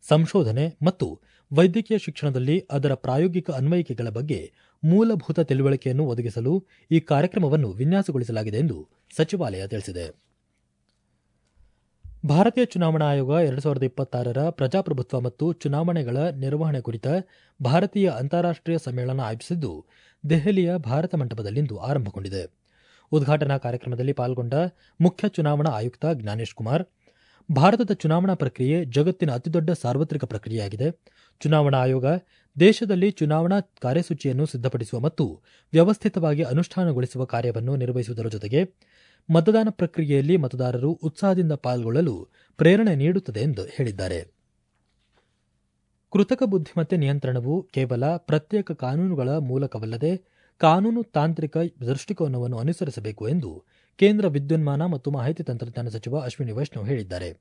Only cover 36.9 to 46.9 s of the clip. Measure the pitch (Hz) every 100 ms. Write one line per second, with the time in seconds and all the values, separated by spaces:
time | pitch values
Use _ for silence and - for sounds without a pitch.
36.9 | 127 127 127 127 117 120 113 120 139 123
37.9 | 123 113 117 113 104 101 131 185 _ _
38.9 | _ _ _ _ 160 165 220 220 - 175
39.9 | - 156 143 139 180 135 123 127 123 135
40.9 | 170 160 - 196 185 170 143 127 123 113
41.9 | 120 170 98 87 _ _ _ 160 196 226
42.9 | 151 143 185 190 107 135 107 92 - 123
43.9 | 101 95 87 82 _ _ _ _ _ _
44.9 | _ _ _ _ _ _ _ _ _ _
45.9 | _ _ 185 202 254 254 196 156 - 160